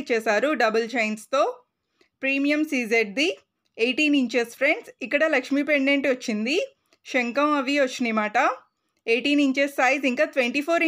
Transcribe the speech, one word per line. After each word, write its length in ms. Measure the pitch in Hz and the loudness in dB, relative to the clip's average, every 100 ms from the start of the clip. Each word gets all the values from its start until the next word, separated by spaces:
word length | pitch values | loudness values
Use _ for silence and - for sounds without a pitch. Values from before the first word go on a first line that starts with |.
ఇచ్చేశారు 480 | - 233 226 208 269 277 | 0 0 2 2 2 2
డబుల్ 240 | 226 220 226 247 | 2 0 -2 -2
చైన్స్‌తో. 460 | 214 214 - 269 403 - _ _ _ _ _ _ | -2 -4 -4 0 0 -4 _ _ _ _ _ _
ప్రీమియం 400 | 269 277 285 302 311 | -2 0 2 0 0
సీజెడ్ది 560 | 262 226 233 220 196 330 - _ _ _ - 240 | -2 0 0 0 0 -2 -4 _ _ _ -4 -2
ఎయిటీన్ 320 | 254 302 285 | 2 2 2
ఇంచెస్ 340 | 240 254 226 - | 2 0 -2 -2
ఫ్రెండ్స్. 300 | 277 427 - - 220 | -2 -2 -6 -12 -4
ఇక్కడ 180 | 285 320 269 | 0 2 0
లక్ష్మీ 280 | 277 277 294 | 0 -2 0
పెండెంట్ 360 | 294 269 285 277 | 0 2 2 0
వచ్చింది, 440 | 254 - 214 226 330 539 _ _ _ - | -2 -4 -4 -2 -2 -4 _ _ _ -4
శంఖం 380 | 254 240 233 294 294 | -2 -2 0 0 0
అవి 160 | 262 285 262 | 0 0 0
వచ్చినాయి 320 | - 240 220 | -2 -2 -2
మాట. 160 | 214 233 320 508 - _ _ _ - | 0 2 0 -2 -10 _ _ _ -2
ఎయిటీన్ 300 | 240 285 294 277 | 0 2 2 2
ఇంచెస్ 300 | 262 277 285 | 2 0 0
సైజ్, 220 | 254 277 269 | 0 2 0
ఇంకా 140 | 254 302 | 0 0
ట్వంటీ 280 | 294 240 285 294 | 0 -2 -2 -2
ఫోర్ 180 | 339 | 0